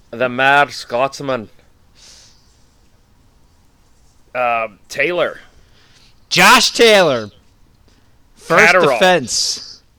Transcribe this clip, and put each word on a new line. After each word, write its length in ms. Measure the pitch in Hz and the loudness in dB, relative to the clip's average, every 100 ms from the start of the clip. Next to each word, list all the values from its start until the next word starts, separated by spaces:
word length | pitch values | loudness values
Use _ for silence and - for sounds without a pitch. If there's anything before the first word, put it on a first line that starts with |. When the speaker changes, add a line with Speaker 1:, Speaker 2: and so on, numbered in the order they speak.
| _ | _
Speaker 1:
the 180 | 113 123 | -6 -4
Mad 420 | 123 135 143 139 | 0 2 2 2
Scotsman. 760 | 120 - 120 135 - 139 123 104 - _ _ _ _ - - - _ _ _ _ _ _ _ _ _ _ _ _ _ _ _ _ _ _ _ _ | -4 -8 -4 -4 -6 -8 -8 -10 -20 _ _ _ _ -20 -20 -20 _ _ _ _ _ _ _ _ _ _ _ _ _ _ _ _ _ _ _ _
Uh, 340 | 123 123 117 113 98 - | -6 -4 -4 -6 -12 -14
Taylor. 520 | - 147 175 127 73 - _ _ _ _ _ _ _ - | -6 -4 -2 -4 -6 -20 _ _ _ _ _ _ _ -8
Speaker 2:
Josh 440 | 165 190 247 - | 2 4 4 2
Taylor. 580 | - 226 208 170 123 107 - _ _ _ _ _ _ _ _ _ _ | 2 4 4 2 0 -6 -16 _ _ _ _ _ _ _ _ _ _
First 300 | - 165 170 | -2 2 2
Speaker 1:
Catterall. 320 | 180 156 120 | 2 2 2
Speaker 2:
defense, 760 | 185 175 120 - - - - - _ | 2 0 -2 -6 -6 -8 -14 -20 _